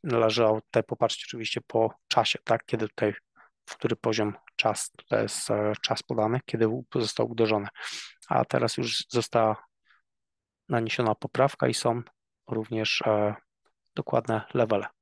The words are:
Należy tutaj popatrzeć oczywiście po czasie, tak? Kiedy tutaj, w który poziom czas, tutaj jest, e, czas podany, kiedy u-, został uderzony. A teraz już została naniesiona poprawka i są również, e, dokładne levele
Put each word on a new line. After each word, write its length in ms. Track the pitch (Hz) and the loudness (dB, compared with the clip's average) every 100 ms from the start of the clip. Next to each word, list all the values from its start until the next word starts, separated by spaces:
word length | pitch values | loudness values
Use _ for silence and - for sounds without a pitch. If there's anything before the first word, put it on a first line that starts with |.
Należy 400 | 151 117 113 110 | 0 2 4 4
tutaj 400 | 113 110 - - | 4 2 0 -2
popatrzeć 420 | - 117 113 - - | -2 0 0 0 -8
oczywiście 340 | 120 110 - - | -10 -6 -6 -2
po 260 | 117 113 - _ | 2 2 0 _
czasie, 320 | - 110 - | 2 2 -2
tak? 220 | - 117 - | 0 -2 0
Kiedy 220 | 113 110 | -4 -4
tutaj, 260 | - 107 101 _ _ - _ - | -2 -2 -2 _ _ -20 _ -20
w 120 | - | -6
który 180 | 120 117 | -4 -2
poziom 380 | 120 110 104 - - - | 0 0 -2 -4 -16 -2
czas, 360 | 110 107 - - | 0 0 -6 -12
tutaj 260 | - 110 | -2 0
jest, 280 | 110 - - | 0 -4 -2
e, 220 | 110 107 104 | 0 0 -2
czas 220 | - - | -2 -4
podany, 360 | - 117 107 123 - | -4 -2 0 -2 -4
kiedy 220 | 113 113 | 0 0
u-, 180 | 123 120 - | 0 -4 -4
został 360 | 113 - 117 | -4 -2 -4
uderzony. 360 | 113 113 107 101 - - - - - - | 2 2 2 -2 -10 -12 -12 -14 -20 -2
A 180 | - - | 0 2
teraz 320 | - 117 - | 2 0 -2
już 260 | 117 - - | -4 -4 -2
została 560 | 123 - 117 110 107 - _ _ _ _ _ _ _ _ _ _ | -2 0 2 2 0 -8 _ _ _ _ _ _ _ _ _ _
naniesiona 460 | 120 110 - 117 107 | -2 0 0 0 0
poprawka 520 | - - 135 - 123 | -4 2 2 2 -2
i 60 | |
są 280 | - 117 120 117 _ _ _ - | 0 0 -2 -6 _ _ _ -6
również, 540 | 110 110 110 107 - | -6 -4 -4 -2 -2
e, 340 | - 107 104 104 _ _ _ _ _ - | 0 2 0 -2 _ _ _ _ _ -8
dokładne 500 | - 123 113 110 - | -2 -2 0 -4 -2
levele 340 | 127 113 104 - _ | 0 2 0 -2 _